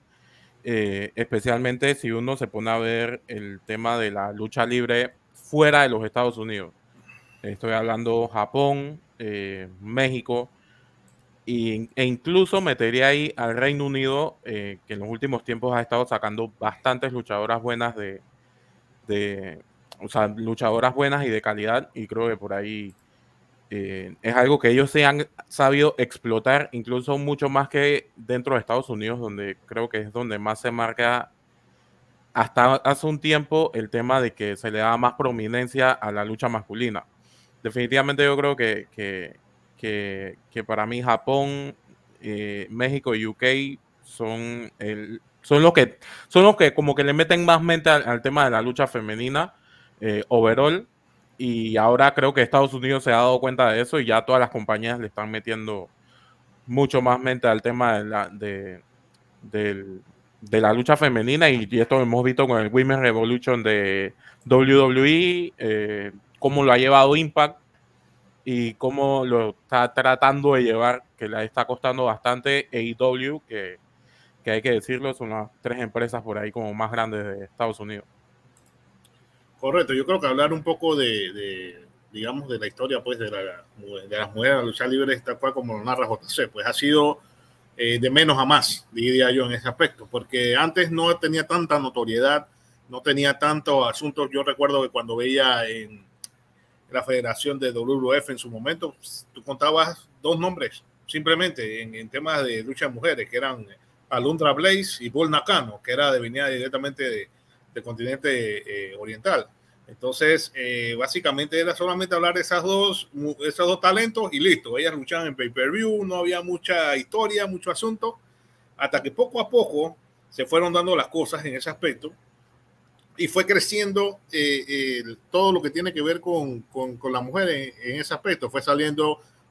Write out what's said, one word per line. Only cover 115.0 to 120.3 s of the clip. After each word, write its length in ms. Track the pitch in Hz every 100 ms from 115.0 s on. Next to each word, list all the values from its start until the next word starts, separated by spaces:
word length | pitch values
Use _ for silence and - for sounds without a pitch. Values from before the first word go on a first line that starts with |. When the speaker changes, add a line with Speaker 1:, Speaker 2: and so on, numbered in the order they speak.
| 131 170 160
Speaker 2:
en 80 | 131
pay-per-view, 680 | 123 123 131 190 220 214
no 120 | 190 180
había 260 | 175 180
mucha 540 | 180 175 - 175 156 139
historia, 500 | - 214 214 208 196
mucho 240 | 185 180
asunto, 480 | - 226 220 226 - _ _ _ _ _ -
hasta 240 | 139 143
que 120 | 135
poco 280 | - 247 240
a 80 | 214
poco 480 | 240 208 147 160 - _ _
se 160 | _